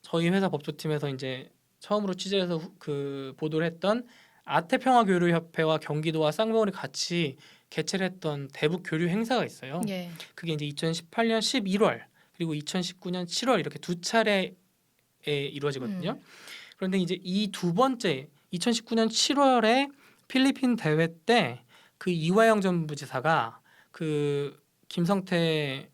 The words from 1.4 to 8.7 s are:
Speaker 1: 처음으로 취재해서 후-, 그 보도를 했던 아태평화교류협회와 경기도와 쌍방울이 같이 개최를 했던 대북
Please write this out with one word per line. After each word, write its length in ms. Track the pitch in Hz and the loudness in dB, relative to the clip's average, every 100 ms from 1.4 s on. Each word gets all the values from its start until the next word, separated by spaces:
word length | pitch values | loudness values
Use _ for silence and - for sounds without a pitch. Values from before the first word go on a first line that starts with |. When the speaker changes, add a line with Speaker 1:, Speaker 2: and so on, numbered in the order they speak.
| 147 _ _ _ | -12 _ _ _
Speaker 1:
처음으로 320 | - 208 202 | -2 -2 0
취재해서 460 | 185 190 196 180 165 | -4 -2 -2 0 -2
후-, 160 | 175 - | -6 -14
그 540 | - 143 139 139 135 135 | -6 -6 -4 -8 -10 -6
보도를 280 | 156 156 165 | -4 -2 -2
했던 400 | 170 190 226 240 - _ _ | -2 -2 -2 -4 -20 _ _
아태평화교류협회와 1300 | - 147 175 254 262 247 208 180 175 170 165 - 160 156 | -2 -2 2 0 6 6 6 4 4 2 0 0 2 2
경기도와 520 | - 151 156 160 151 | 0 -2 0 2 0
쌍방울이 400 | 151 220 226 208 | 2 2 2 2
같이 640 | 185 - - - 175 156 131 - - _ | -2 -10 -6 -2 0 -2 -4 -20 -20 _
개최를 360 | - 160 190 185 | -6 -2 -2 -2
했던 420 | 185 156 143 139 | -4 -6 -6 -8
대북 300 | - 151 | 0 0